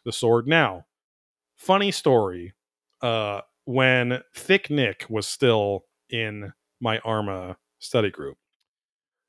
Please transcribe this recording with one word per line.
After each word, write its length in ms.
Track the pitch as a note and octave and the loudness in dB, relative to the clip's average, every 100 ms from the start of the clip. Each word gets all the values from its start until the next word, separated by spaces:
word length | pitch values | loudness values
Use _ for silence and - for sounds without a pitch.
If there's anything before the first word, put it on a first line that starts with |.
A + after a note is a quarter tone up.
the 80 | A#2+ | -10
sword. 340 | - A#2 A#2 B2 | -2 2 2 4
Now, 380 | E3 B2 F#2 - _ _ _ _ _ _ _ | 2 2 -2 -16 _ _ _ _ _ _ _
funny 340 | - G3 G3+ | 2 2 2
story, 640 | - D3+ B2 G2 F2+ F2 - _ _ _ _ | 0 2 4 2 -4 -12 -18 _ _ _ _
uh, 400 | B2 A2+ G#2 G2+ - _ | -4 -2 -4 -6 -12 _
when 560 | - B2+ C3 B2+ B2 B2+ - | -4 2 4 4 0 -4 -8
Thick 340 | - - F#3+ - | -6 0 0 2
Nick 360 | D3 A#2 - - | 0 0 -2 -8
was 180 | A2 - | -6 -6
still 580 | - B2+ A2 G2+ G2 - _ _ | 0 2 4 2 -4 -8 _ _
in 420 | A#2 A2 G#2 G2 - _ - | -8 -6 -8 -14 -18 _ -6
my 180 | A#2+ A2 | -2 -2
Arma 580 | A2+ A2 G2+ F#2+ F#2 F2+ _ _ | -2 -2 -2 -6 -10 -14 _ _
study 300 | - B2 G#2 | -2 0 0
group, 260 | - C#2 - _ _ _ _ _ _ _ _ | -2 -12 -14 _ _ _ _ _ _ _ _